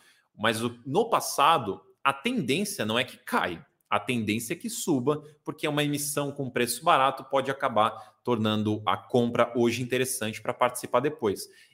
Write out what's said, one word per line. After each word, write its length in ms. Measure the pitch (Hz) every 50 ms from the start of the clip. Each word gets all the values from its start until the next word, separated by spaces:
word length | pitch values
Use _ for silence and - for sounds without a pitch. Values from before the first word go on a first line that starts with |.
| _ _ _ _ _ _ _
mas 260 | - 101 113 113 107 117
o, 160 | 120 117 - -
no 240 | 135 135 190 226 -
passado, 720 | - 139 - - - - 139 156 165 156 117 98 92 - - _ _ _ -
a 80 | 139 139
tendência 720 | - - 233 269 233 147 117 135 175 208 202 - - 113
não 140 | 107 110 120
é 60 | 127
que 120 | - -
caia, 480 | - _ - - 233 - - 85 160 - _ _ _ _ -
a 100 | 107 -
tendência 540 | - - 123 117 110 101 107 113 117 - 165
é 40 |
que 120 | 170 - 226
suba, 540 | - - - 202 156 131 120 143 147 151 147 - - _ _
porque 240 | - 147 - -
uma 160 | 156 147 147 147
emissão 480 | 147 147 143 147 - - 147 143 139
com 200 | 139 - 139 123
preço 340 | - - - 175 - - 160
barato 400 | 170 165 139 131 135 131 - 135
pode 260 | - - 135 123 135
acabar 680 | 135 - - 131 117 107 107 110 - - - - - _ _
tornando 600 | - 120 110 107 110 107 107 104 107 107 104 104
a 120 | 110 95
compra 560 | - - - - 123 120 117 117 120 117 113 -
hoje 280 | 123 120 120 113 113 131
interessante 600 | 123 127 127 131 127 - - 107 110 110 - -
pra 100 | - 120
participar 480 | - 127 123 - - - - - 123
depois. 480 | 135 151 - - - 104 95 - - - - - - _